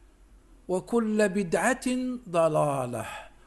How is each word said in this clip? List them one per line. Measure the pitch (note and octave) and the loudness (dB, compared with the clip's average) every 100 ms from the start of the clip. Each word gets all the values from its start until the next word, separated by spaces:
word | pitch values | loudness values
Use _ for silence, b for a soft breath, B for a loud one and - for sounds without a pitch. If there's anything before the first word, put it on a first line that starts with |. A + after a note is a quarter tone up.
| - _ - - - - - | -20 _ -20 -20 -20 -20 -4
وكل | F#3 F3+ A#3 A3 G#3+ G#3 | -4 0 0 2 2 2
بدعة | F#3+ F3 F3 G#3 B3+ B3+ B3+ B3+ B3 F3+ | 2 0 2 2 0 -2 -2 -4 -6 -2
ضلالة، | E3+ D#3+ D3+ D3 C#3 B2 A2+ G#2+ - - b | 2 2 2 0 0 -4 -6 -8 -12 -16 b